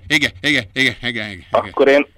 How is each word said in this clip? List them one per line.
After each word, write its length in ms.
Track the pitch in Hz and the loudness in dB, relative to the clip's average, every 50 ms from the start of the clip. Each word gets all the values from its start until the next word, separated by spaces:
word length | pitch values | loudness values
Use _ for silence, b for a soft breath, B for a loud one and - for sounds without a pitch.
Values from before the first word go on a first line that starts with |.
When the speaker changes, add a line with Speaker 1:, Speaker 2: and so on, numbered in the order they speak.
| - - | -2 -2
Speaker 1:
igen, 240 | 147 151 143 117 - - | 0 0 0 0 -4 -4
igen, 220 | - 147 147 131 110 - - | -2 -2 0 -2 -2 -4 -2
igen, 220 | 135 135 127 107 - | -2 0 0 -2 -4
igen, 280 | - 120 120 113 107 104 | -6 -8 -6 -6 -8 -8
igen. 140 | 101 - - - | -10 -14 -8 -4
Speaker 2:
Akkor 360 | - 113 - - - - 135 139 | -2 -2 -2 -2 0 2 4 4
én, 200 | 139 143 143 - _ | 4 4 2 0 _